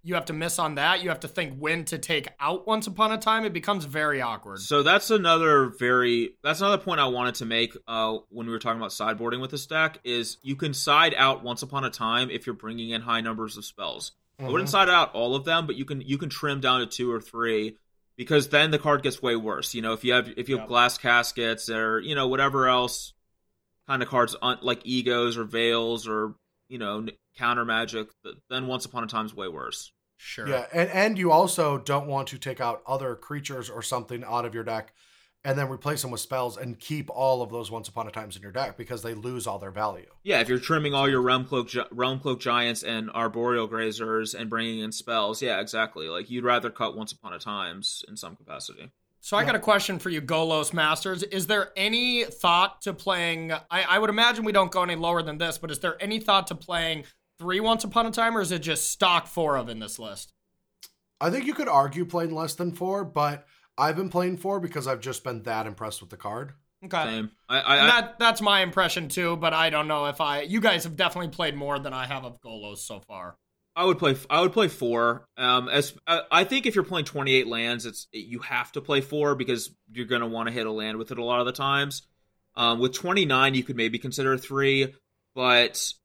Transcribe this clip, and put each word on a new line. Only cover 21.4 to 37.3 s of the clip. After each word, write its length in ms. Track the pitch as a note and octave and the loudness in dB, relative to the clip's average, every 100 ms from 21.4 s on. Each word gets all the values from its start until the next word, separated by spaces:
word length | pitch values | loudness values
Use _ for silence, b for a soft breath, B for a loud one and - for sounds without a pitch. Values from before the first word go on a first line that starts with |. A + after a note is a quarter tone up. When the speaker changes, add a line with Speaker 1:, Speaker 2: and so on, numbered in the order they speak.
| A2+ A2 - | -2 -2 -4
Speaker 2:
or, 300 | A2 A2 A2 | -2 0 -2
you 160 | G2 | -2
know, 140 | C#3+ C3 | -2 0
whatever 400 | C3 C#3 C3+ B2+ | 2 2 2 4
else 440 | B2 B2 - - _ _ _ _ _ _ _ - | 4 2 -4 -10 _ _ _ _ _ _ _ -4
kind 120 | C3+ | -4
of 60 | B2 | 0
cards, 280 | B2+ A#2 - | 2 2 0
on, 180 | B2 B2 | -2 0
like 200 | B2 A#2+ | 0 -2
Egos 520 | - B2+ B2 A#2+ A#2+ A#2 | -2 0 2 2 2 0
or 60 | |
Veils 640 | G#2+ A2+ A#2 A#2 A2+ A#2 A2 | -4 0 2 2 0 -2 -4
or, 280 | G#2+ G#2+ - _ _ - | -4 -4 -8 _ _ -16
you 100 | B2+ | -8
know, 200 | G#2 G#2+ | -6 -6
n-, 120 | A2 - _ - | -8 -12 _ -4
counter 280 | A#2+ A#2+ | 0 0
magic, 440 | A#2 A2 A2+ A2+ A2 _ | 2 0 -2 -4 -8 _
th-, 140 | G#2+ - - | -18 -16 -8
then 180 | B2+ B2+ | -6 -4
Once 180 | B2+ | -6
Upon 200 | - B2 | -6 -8
a 20 | A2 | -6
Time's 280 | A2+ A2 | -4 -6
way 140 | G#2+ F#2+ | -6 -10
worse. 440 | D#2 A#1+ - - _ _ _ | -8 -10 -10 -14 _ _ _
Speaker 1:
Sure. 320 | - - A2+ | -14 -10 -4
Speaker 3:
Yeah, 180 | C3 A#2+ | -4 -2
and, 160 | E3+ F3 | 0 2
and 280 | F3+ G#3+ G3 | 4 2 4
you 140 | F3 | 6
also 460 | D#3+ F3+ - D3+ C#3 | 6 6 2 2 0
don't 280 | - C#3 C#3+ | 0 -2 -2
want 220 | C3+ C3+ | -6 -6
to 100 | C3+ | -8
take 220 | C#3 B2+ | -8 -4
out 220 | A#2+ A2+ - | -4 -4 -4
other 280 | C3+ C3 A#2 | -4 -4 -8
creatures 520 | - D3 C#3+ C3 G#2+ | -8 -8 -8 -10 -10
or 140 | A2+ | -10
something 420 | - B2 A2 B2 | -6 -6 -6 -10
out 200 | A2 A#2+ | -4 -4
of 100 | A#2+ | -2
your 100 | A2+ | -6
deck 300 | A2 A2+ A2 _ b b b b C#3 | -6 -6 -8 _ b b b b -2
and 120 | C#3 | 0
then 100 | C#3 | -2
replace 320 | C3 C#3+ D3 | -4 -4 -4
them 100 | C3 | -4
with 100 | A2+ | -6
spells 340 | - C3 B2 A2+ | -4 -2 -2 -4
and 240 | B2 A2+ | -10 -10
keep 300 | - D3+ C#3+ | -6 -6 -4
all 320 | B2 C3 | 0 2